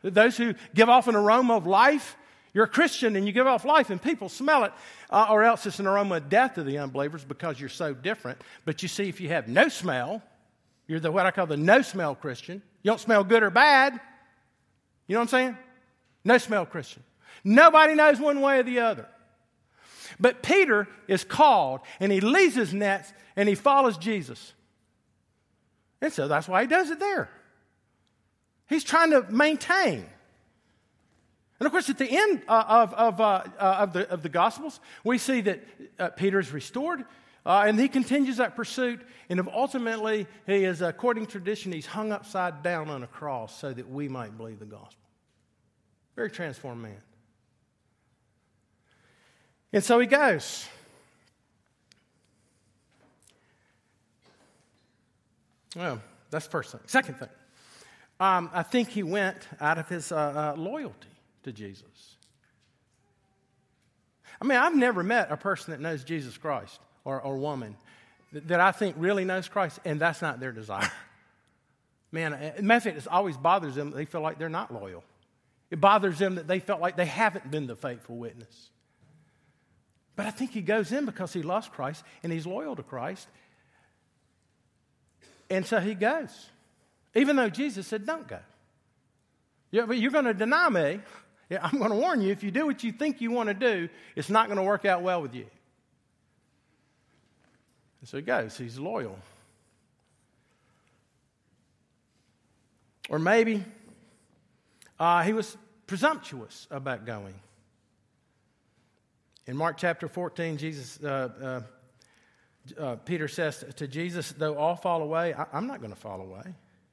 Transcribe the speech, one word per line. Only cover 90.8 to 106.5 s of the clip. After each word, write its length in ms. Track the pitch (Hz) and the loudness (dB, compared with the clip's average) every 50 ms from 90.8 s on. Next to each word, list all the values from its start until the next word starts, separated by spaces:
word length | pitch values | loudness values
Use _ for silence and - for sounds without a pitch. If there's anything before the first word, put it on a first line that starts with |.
| 156 143 170 202 - - - - _ _ _ _ _ _ | 0 0 -2 -6 -12 -18 -20 -20 _ _ _ _ _ _
Yeah, 120 | 175 190 | -8 -6
I'm 160 | - 165 - 277 | -4 -4 -2 -2
gonna 180 | 208 226 214 | -2 0 0
warn 240 | 208 277 359 339 254 | 0 0 0 0 0
you, 120 | 196 190 | 0 -2
if 100 | 202 202 | -2 -4
you 80 | - 202 | -6 -4
do 160 | 180 254 320 | -4 -2 -2
what 160 | 302 269 - | -2 -4 -4
you 80 | - 233 | -6 -10
think 280 | 208 - 294 311 - - | -6 -4 -4 -4 -4 -4
you 100 | 233 233 | -6 -4
wanna 240 | 233 247 226 208 208 | -2 -2 -2 -4 -4
do, 340 | 190 262 240 214 180 170 165 - - - - - | -2 -2 -2 -2 -2 -6 -8 -10 -18 -20 -16 -12
it's 140 | - 143 - | -12 -8 0
not 180 | 202 220 226 214 | 0 0 0 0
gonna 160 | 202 196 190 | -2 -4 -2
work 200 | 196 208 196 - | -2 -2 0 0
out 180 | 202 185 180 | 0 -2 0
well 200 | 180 185 180 170 | -2 -2 -4 -4
with 120 | 151 131 117 | -4 -8 -12
you." 120 | 123 107 104 _ _ _ _ _ _ _ _ _ _ _ _ _ _ _ _ _ _ _ _ _ _ _ _ _ _ _ _ _ _ _ _ _ _ _ _ _ _ _ _ _ _ _ _ _ _ _ _ _ _ | -14 -18 -18 _ _ _ _ _ _ _ _ _ _ _ _ _ _ _ _ _ _ _ _ _ _ _ _ _ _ _ _ _ _ _ _ _ _ _ _ _ _ _ _ _ _ _ _ _ _ _ _ _ _
And 80 | - 120 | -20 -14
so 80 | - | -12
he 60 | 135 | -10
goes, 340 | 156 208 175 - 117 110 - | -4 -2 -2 -2 -2 -6 -10
he's 220 | - 127 117 113 131 | -14 -14 -14 -12 -12
loyal. 400 | 143 180 226 214 131 107 95 95 95 - _ _ _ _ _ _ _ _ _ _ _ _ _ _ _ _ _ _ _ _ _ _ _ _ _ _ _ _ _ _ _ _ _ _ _ _ _ _ _ _ _ _ _ _ _ _ _ _ _ _ _ _ _ _ _ _ _ _ _ _ _ _ _ _ _ _ _ _ _ _ _ _ _ _ - - | -10 -8 -8 -8 -8 -10 -12 -16 -20 -20 _ _ _ _ _ _ _ _ _ _ _ _ _ _ _ _ _ _ _ _ _ _ _ _ _ _ _ _ _ _ _ _ _ _ _ _ _ _ _ _ _ _ _ _ _ _ _ _ _ _ _ _ _ _ _ _ _ _ _ _ _ _ _ _ _ _ _ _ _ _ _ _ _ _ -10 -6
Or 100 | 151 151 | -4 -2
maybe, 460 | 160 175 214 233 226 226 220 202 185 - - - - - - _ _ _ _ _ _ _ _ _ _ _ _ _ _ _ _ _ - _ _ _ | 2 2 4 4 4 2 0 -4 -6 -10 -16 -20 -20 -20 -20 _ _ _ _ _ _ _ _ _ _ _ _ _ _ _ _ _ -20 _ _ _
uh, 240 | 156 170 175 175 | 2 2 2 2
he 100 | 160 190 | 2 0
was 240 | 220 226 208 - - - _ _ _ _ _ | -2 -2 -4 -8 -12 -20 _ _ _ _ _
presumptuous 800 | - 190 180 240 302 311 - - - 147 127 110 - | -12 -6 0 0 0 0 -2 -10 -16 -16 -16 -16 -18